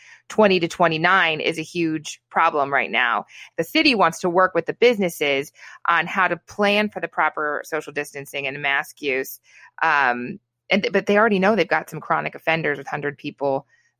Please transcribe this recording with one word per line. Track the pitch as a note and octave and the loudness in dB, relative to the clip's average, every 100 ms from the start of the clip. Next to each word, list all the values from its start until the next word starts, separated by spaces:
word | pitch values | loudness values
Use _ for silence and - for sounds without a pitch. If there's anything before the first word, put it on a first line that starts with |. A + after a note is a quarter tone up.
| - - - | -20 -20 -4
twenty | - G#3 F#3 | 2 4 4
to | E3 | 0
twenty-nine | - E3+ D#3 F3 F#3+ E3 D#3 | 2 2 2 2 4 2 0
is | - E3 | -2 -4
a | |
huge | D#3+ F3 E3 D#3 D3+ - _ | -6 -2 -2 -2 -8 -16 _
problem | F#3+ E3 D3+ C#3 | 2 2 2 0
right | C#3 F2 | 0 0
now. | A2 B2 G#2 - - - - | 0 2 0 -4 -14 -12 -8
The | |
city | E3 D#4 D4+ A3+ | -2 2 2 4
wants | E3+ - | 2 2
to | F3+ | 0
work | F3 F#3 | 2 2
with | E3+ D#3+ | 2 -2
the | |
businesses | - A#3+ G#3+ F3+ - D3 C#3 D3+ - - - - | 2 4 4 0 0 0 0 -4 -12 -20 -8 0
on | E3+ E3 | 0 0
how | G3 F3+ | 0 0
to | E3+ | 0
plan | - - G3+ G#3 G#3+ | -8 -2 0 2 0
for | F#3+ | -4
the | E3 | -8
proper | - D#3 D#3 D3+ D3 | -2 -2 0 -4 -4
social | - D#3 D3+ | -6 -8 -6
distancing | D3 D3 C#3+ C#3 C#3+ C3+ | -8 -8 -10 -12 -8 -8
and | C#3+ | -4
mask | C#3+ C#3 D#3 - | -2 -2 -4 -6
use. | C#3+ C3 C3+ - _ - - - | -4 -4 -4 -12 _ -20 -16 -4
Um, | D#3+ D3 B2+ A#2+ B2 - _ _ - | 0 2 2 0 -6 -12 _ _ -2
and, | G3+ - | -2 0
but | G3 - | -2 2
they | G3+ | 2
already | A3+ G3 | 4 2
know | F#3+ A3 | 2 2
they've | D#3+ | 0
got | D#3 - | -2 -4
some | D#3 | -10
chronic | - D#3 D#3 - | -4 -4 -4 -6
offenders | - E3 D3 C#3 | -4 -2 -2 -4
with | C#3 | -8
hundred | D3+ C#3+ C#3 | -8 -8 -8
people, | D3 - C#3 C3+ - _ _ _ | -12 -6 -2 -2 -6 _ _ _